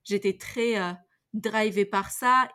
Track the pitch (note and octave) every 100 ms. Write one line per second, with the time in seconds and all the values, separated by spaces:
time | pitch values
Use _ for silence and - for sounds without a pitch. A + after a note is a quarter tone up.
0 | - G3+ G3+ F#3+ - A#3+ A#3 G#3+ F3 F3+
1 | _ _ _ G#3+ G#3+ A3 G#3+ F#3+ G3+ G3
2 | - - B3 B3+ -